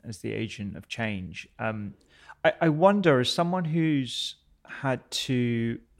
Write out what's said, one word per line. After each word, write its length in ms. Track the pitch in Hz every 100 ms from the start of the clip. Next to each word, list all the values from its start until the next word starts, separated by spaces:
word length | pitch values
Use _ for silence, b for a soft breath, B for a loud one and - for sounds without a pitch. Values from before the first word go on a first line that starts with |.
as 140 | - 107
the 140 | 110
agent 440 | 107 110 - 104 90
of 100 | -
change. 640 | - 110 98 90 80 - -
Um, 360 | 113 107 101 - B B B B
I, 80 | 160 -
I 80 | 165
wonder, 500 | 151 190 202 175 127
as 100 | 120
someone 360 | - 175 185
who's 720 | 160 165 160 143 123 - - - _ _ -
had 440 | - 135 127 -
to 680 | - - 123 120 117 117 117 - -